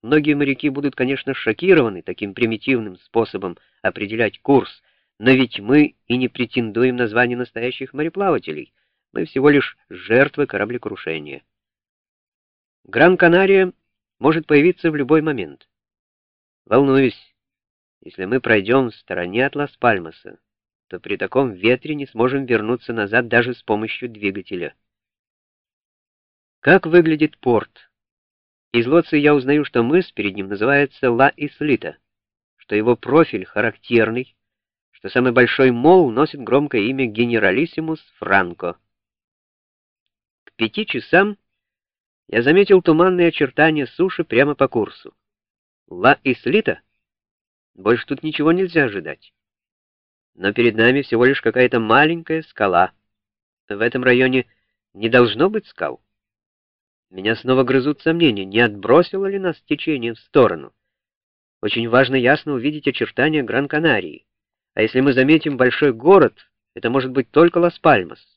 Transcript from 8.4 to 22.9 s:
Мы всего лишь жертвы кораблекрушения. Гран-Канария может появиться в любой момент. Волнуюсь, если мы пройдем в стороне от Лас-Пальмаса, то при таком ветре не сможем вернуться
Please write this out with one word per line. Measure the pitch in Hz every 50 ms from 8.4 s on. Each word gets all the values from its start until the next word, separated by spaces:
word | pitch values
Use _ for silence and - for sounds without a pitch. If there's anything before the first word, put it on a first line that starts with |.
| - - 76 - - _ _ _ _ _ _ _ _ _ _
Мы | - 80
всего | - - 139 131 151
лишь | 143 139 - - - _ _ _
жертвы | 92 90 87 101 113 127 139 139 - 147 143
кораблекрушения. | - - 98 101 110 120 127 - 104 101 - - 78 80 78 76 73 69 65 _ _ _ _ _ _ _ _ _ _ _ _ _ _ _ _ _ _ _ _ _ _ _ _ _ _ _ _ _
Гран-Канария | - - - 151 180 185 170 185 170 170 185 196 190 196 190 190 185 - _ _ _ _ _ _ _ _
может | _ 110 143 156 165 156
появиться | - 151 143 147 180 175 _ - 170
в | 151
любой | 143 135 120 156 160
момент. | 151 160 143 113 90 76 69 _ _ _ _ _ _ _ _ _ _ _ _ _ _ _ _ _ _ _ _ _ _
Волнуюсь, | _ 107 127 143 139 131 135 135 120 - - _ _ _ _ _ _ _ _ _ _ _ _ _ _ _ _
если | _ - _ - 92
мы | 95 120 131
пройдем | - 117 110 104 95 104 123 135 131 117
в | -
стороне | - _ _ 95 90 87 90 95 117 131
от | 139 -
Лас-Пальмаса, | 143 143 139 _ _ - 120 107 92 85 80 - _ _ 95 95 _ _ _ _ _ _ _ _ _ _
то | _ 92 90
при | _ - 101
таком | 87 101 95 - 131 139 123 98
ветре | 87 98 113 127 131 - 156 151
не | 147 139
сможем | - _ 110 120 127 135 139 135
вернуться | 120 120 113 107 110 127 120 - -